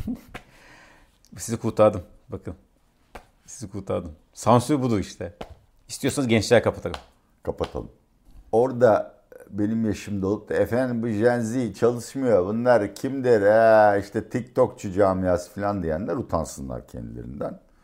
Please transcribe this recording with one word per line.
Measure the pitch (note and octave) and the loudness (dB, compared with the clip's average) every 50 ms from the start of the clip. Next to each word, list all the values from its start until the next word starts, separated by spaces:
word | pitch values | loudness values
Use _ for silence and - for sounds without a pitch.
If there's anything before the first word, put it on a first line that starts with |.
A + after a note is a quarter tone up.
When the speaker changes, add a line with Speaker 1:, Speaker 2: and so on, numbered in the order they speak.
| - G#3 B3+ - - - - - - _ _ _ _ _ - - - _ _ _ _ _ _ _ _ _ - - | -4 -6 -8 -10 -12 -20 -20 -20 -20 _ _ _ _ _ -20 -20 -20 _ _ _ _ _ _ _ _ _ -18 -14
Speaker 1:
Sizi | - - A2+ | -8 -8 -8
kurtardım. | A2 - A2+ G#2 - G#2+ G#2+ G2 G2 F2 - - _ _ _ | -4 -4 -4 2 4 4 4 4 2 -8 -12 -20 _ _ _
Bakın. | A2+ F#2 - - F2 - _ _ _ _ _ _ _ _ _ _ _ - - _ _ _ _ | -16 -14 -14 -16 -16 -18 _ _ _ _ _ _ _ _ _ _ _ -20 -20 _ _ _ _
Sizi | - - - A2+ F#2+ | -20 -18 -16 -16 -12
kurtardım. | - G2+ F#2+ - G2 F#2+ E2+ E2 D#2+ - _ _ _ | -12 -12 -8 -6 -6 -6 -6 -8 -14 -18 _ _ _
Sansür | - - A2 A#2 B2 B2 - D3+ C#3 B2+ | -2 2 4 4 4 4 2 -2 0 0
budur | B2+ A2+ G2 | 0 0 -2
işte. | E2 - - - F#2 F2 - _ - - - _ _ _ _ _ _ _ | -2 -6 -10 -12 -12 -12 -12 _ -20 -20 -20 _ _ _ _ _ _ _
İstiyorsanız | - - - C3+ - C#3+ C3+ A#2 | -14 -6 -6 -4 -4 -2 0 0
gençler | A2+ A2 G2 - A#2+ A2 - | 2 0 2 4 4 4 4
kapatalım. | G#2+ F#2 - - F2+ D#2+ - - _ _ _ _ _ _ _ _ | 2 -4 -4 -10 -10 -12 -12 -16 _ _ _ _ _ _ _ _
Speaker 2:
Kapatalım. | - - - E2 - - B1 G#1+ - - _ _ _ _ _ _ _ - - - - - | -10 -6 -6 -8 -8 -6 -12 -12 -12 -18 _ _ _ _ _ _ _ -20 -20 -12 -2 0
Orada | A2+ B2 C3+ B2 A#2+ B2 A2+ G2+ - - - - _ _ _ - - - - | 0 0 0 2 4 6 6 6 4 2 -4 -12 _ _ _ -20 -20 -20 -12
benim | - G2+ G#2 G#2+ A2+ A2+ A2+ | -4 -4 -2 -2 0 -2 -2
yaşımda | G#2+ F#2+ - - G2+ G#2 G2 F#2+ | -2 -2 -4 -6 -8 -6 -4 -2
olup | F#2+ G#2 A2 - - | -2 -2 -4 -4 -4
da | - | -2
"Efendim | F2+ G2+ F#2 A2+ B2 C3 B2+ A#2+ A#2 A2+ | 0 0 0 0 -2 -2 -2 -4 -4 -4
bu | A#2+ | -4
Gen | G#2+ G2+ A2 A#2+ A#2+ A#2+ | -2 2 2 2 2 2
Z | A#2 A2 A#2 C3 B2 A2 F#2 | -2 -4 -4 -4 -4 -4 -2
çalışmıyor. | - B2 A2+ B2 B2+ B2 - - C#3 C4+ A#2+ G#2+ F#2 F2+ | 0 0 0 0 0 -8 -10 -8 -4 0 2 2 2 2
Bunlar | F#2+ G#2+ A#2 A#2+ B2 B2 A2 G#2 G2 - | 0 -2 0 2 4 4 4 2 -2 -6
kimdir? | - - C3 C3+ C#3 B2 B2+ A#2+ G#2+ G2+ | -8 -8 -8 -6 -4 2 2 2 4 6
Ha, | G2+ G#2+ A2 A2+ A2+ A2 A2 G#2+ G#2 G2+ | 4 6 6 6 6 8 8 6 6 4
işte | G2+ G2 - - A2+ G#2 - | 2 -2 -4 -6 -6 -6 -4
TikTokçu | - A#2 A2 - _ - B2+ A2 - - - G#2 F2 | -8 -8 -8 -4 _ 0 0 0 0 -8 -10 -6 0
camiası" | F#2+ G2+ F#2+ F#2+ F#2 F#2 F2+ F2+ F2 - - | 2 2 2 2 0 0 0 0 0 -2 -8
falan | - G2+ G2+ G2+ G2+ G2 E2+ | -10 -6 -6 -4 -4 -4 -4
diyenler | D#2+ D#2 D#2+ G#2+ - E3+ | -4 -4 -4 -4 -6 -6
utansınlar | C3 - - - E2 D#2 C#2+ - - C#2 C2 B1 A#1+ - | -6 -6 -4 -4 -4 -4 -4 -8 -12 -12 -12 -12 -12 -14
kendilerinden. | - - C2 A#1 A1+ A1+ A#1+ A#1 A#1+ C2+ D2 - - - - _ _ _ _ | -14 -16 -16 -14 -14 -14 -14 -14 -14 -12 -10 -10 -10 -12 -14 _ _ _ _